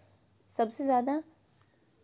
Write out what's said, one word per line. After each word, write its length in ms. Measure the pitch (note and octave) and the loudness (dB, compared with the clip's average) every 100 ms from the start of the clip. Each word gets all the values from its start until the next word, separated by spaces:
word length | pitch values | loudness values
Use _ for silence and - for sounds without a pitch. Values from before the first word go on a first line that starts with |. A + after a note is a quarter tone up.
| _ _ _ _ - | _ _ _ _ -8
सबसे 360 | - A3 - | -2 -2 0
ज़्यादा 380 | C4+ B3 B3+ D4+ - _ _ _ _ _ _ _ | 2 2 2 -2 -6 _ _ _ _ _ _ _